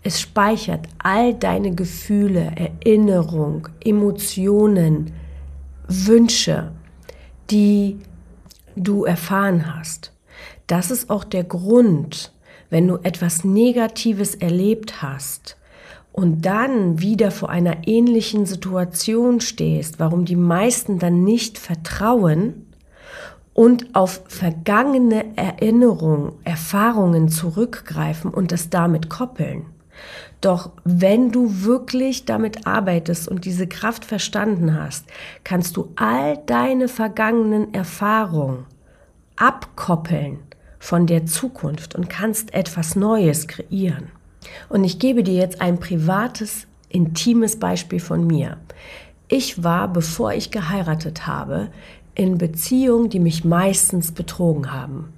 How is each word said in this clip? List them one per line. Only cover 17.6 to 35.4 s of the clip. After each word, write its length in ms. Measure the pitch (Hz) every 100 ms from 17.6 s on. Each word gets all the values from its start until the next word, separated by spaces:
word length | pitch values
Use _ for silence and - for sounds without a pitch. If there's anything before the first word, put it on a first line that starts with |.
| 175 165
ähnlichen 600 | 165 226 240 226 220 214
Situation 960 | 196 185 185 185 180 180 - 226 247 240
stehst, 580 | - - 160 156 151 -
warum 240 | 160 175
die 140 | 175 175
meisten 600 | 175 170 226 247 - 185
dann 260 | 175 175
nicht 320 | 190 233 - -
vertrauen 1120 | - 165 165 - 208 247 180 151 208 - - - _ - - - - - _
und 420 | - 233 247 240
auf 260 | 196 185 180 -
vergangene 960 | - 175 160 165 208 269 269 240 214 214
Erinnerungen, 960 | - 190 - 220 233 247 165 160 151 143 -
Erfahrungen 840 | 165 160 160 202 226 226 185 165 160
zurückgreifen 1040 | 160 170 160 247 - - 156 156 156 190
und 220 | - 180
es 160 | 175 -
damit 400 | 180 170 160 160
koppeln. 560 | - 247 - 139 135 - - _ - - - - -
Doch 320 | 190 175 - -
wenn 480 | 175 175 190 220 254
du 300 | 240 240 190
wirklich 600 | 202 254 254 254 262 247
damit 420 | - 220 220 214
arbeitest 640 | - 220 190 175 165 170 -
und 160 | 185
diese 240 | 185 180 185
Kraft 380 | - 214 226
verstanden 760 | - 208 - 208 214 190 165 156
hast, 240 | 151 - - - - -